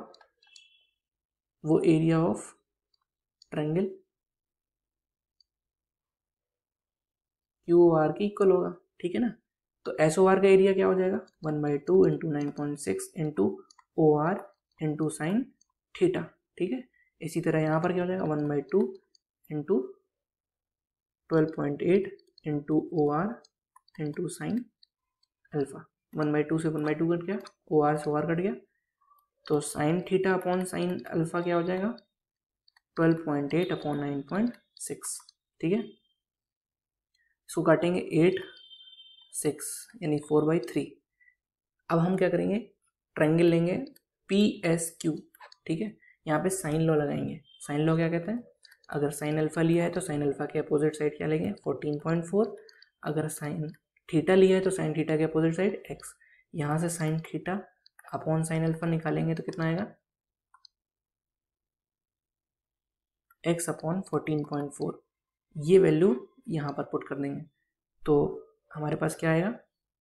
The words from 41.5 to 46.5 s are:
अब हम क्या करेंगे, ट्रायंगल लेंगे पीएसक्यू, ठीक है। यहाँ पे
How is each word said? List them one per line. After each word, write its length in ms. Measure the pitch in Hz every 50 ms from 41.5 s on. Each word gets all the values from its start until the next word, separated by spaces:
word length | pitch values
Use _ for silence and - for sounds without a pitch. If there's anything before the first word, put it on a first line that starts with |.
| _ _ _ _ _ _ _ -
अब 100 | 170 165
हम 180 | 170 185 190
क्या 120 | - 185 170
करेंगे, 280 | 175 175 175 180 196 233 - - _ _ _ _ _ _ _ _ -
ट्रायंगल 300 | - 156 151 160 165 175
लेंगे 400 | 170 170 170 170 175 190 240 277 - - _ _ _ _ _ _ -
पीएसक्यू, 880 | 190 202 208 - - - - - 165 170 - - - - - 165 147 - - _ _ - - - _ _ -
ठीक 140 | - 165 165
है। 160 | 214 208 - _ _ _ _ _ -
यहाँ 140 | - 151 151
पे 100 | 180 190